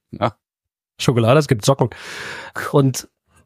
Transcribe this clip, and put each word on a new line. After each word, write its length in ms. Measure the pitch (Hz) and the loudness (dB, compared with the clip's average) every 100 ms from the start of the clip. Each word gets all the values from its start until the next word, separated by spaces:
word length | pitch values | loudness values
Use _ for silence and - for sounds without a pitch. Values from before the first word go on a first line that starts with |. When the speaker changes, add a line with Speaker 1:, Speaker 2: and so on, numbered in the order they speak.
| _ | _
Speaker 1:
Ja. 220 | - 117 - _ _ _ _ _ - | -6 -6 -6 _ _ _ _ _ -4
Speaker 2:
Schokolade, 400 | - 117 113 143 | 0 2 4 4
es 80 | 147 | 4
gibt 180 | 113 | 0
Socken. 260 | - - 123 - - - - - - - - | 2 2 0 -4 -16 -14 -14 -14 -14 -12 -2
Und 360 | 143 135 123 - _ _ _ | 2 2 0 -10 _ _ _